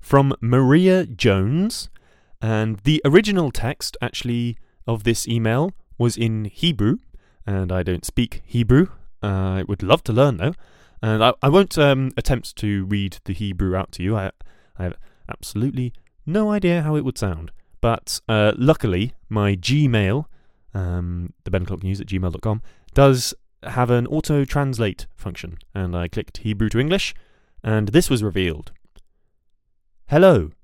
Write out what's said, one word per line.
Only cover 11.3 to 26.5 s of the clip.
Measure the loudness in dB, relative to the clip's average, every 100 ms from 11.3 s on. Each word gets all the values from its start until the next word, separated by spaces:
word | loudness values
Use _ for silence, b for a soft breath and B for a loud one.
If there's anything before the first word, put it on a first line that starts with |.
| 2
I | 2
won't, | 4 4 2
um, | 2 4 0 -2
attempt | -2 -2 -4 -8
to | -4 -2
read | -2 -4 -4 -8
the | -10
Hebrew | -6 -6 -2 -2
out | 0 -4
to | -6
you. | -2
I, | -2 -4 -8 b b b -8
I |
have | -8 -8 -16 _ -16
absolutely | -14 -8 -4 -2 -2 -6 -8 _ _ -4
no | -2 0
idea | 0 0 0
how | 0 -2
it |
would | -2 -4
sound. | -4 -6 -10 -16 _ -2
But, | 0 0 -4 -10 -2
uh, | 4 4 4
luckily, | 4 4 2 -2 -2 -6 -6
my | 0 0 0
Gmail, | 0 2 2 2 2 0 -4 -16 _ _ _
um, | -6 -4 -4 -4 -6 -8 -10
the | -4
ben | -4
o'clock | -2 -6
news | -4 -6
at | -4
gmail | -2 -2
dot | -4
com, | -4 -4 b b b
does | 6 6 6 0 -8 _ _
have | -8 -2 2
an | 2 2
auto-translate | -4 0 0 0 0 -2 -2 -2 -4 -14
function. | -12 -12 -12 -14 -14 -12
And | -6 -4 -4
I | -4
clicked | -6 -8 -8
Hebrew | -6